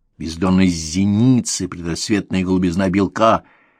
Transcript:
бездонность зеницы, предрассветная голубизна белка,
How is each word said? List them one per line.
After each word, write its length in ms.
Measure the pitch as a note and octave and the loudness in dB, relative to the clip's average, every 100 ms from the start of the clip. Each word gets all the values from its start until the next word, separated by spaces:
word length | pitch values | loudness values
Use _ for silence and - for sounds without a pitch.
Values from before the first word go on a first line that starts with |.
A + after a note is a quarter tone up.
| _ - | _ -12
бездонность 560 | D#2 E2 F#2+ F#2 F#2+ | -12 -4 2 4 2
зеницы, 920 | E2+ D#2 F2 G2+ G#2 B2+ B2 - - F2+ | 0 -4 -2 0 2 4 2 0 -6 -8
предрассветная 760 | F2+ E2+ E2 - G2+ - F#2+ | -8 -8 -6 -2 -2 -2 -4
голубизна 460 | F2+ F#2 F2+ E2+ F#2+ | 0 0 0 0 0
белка, 540 | F#2+ F2+ - A2 F#2+ - _ _ | 0 0 2 2 2 -2 _ _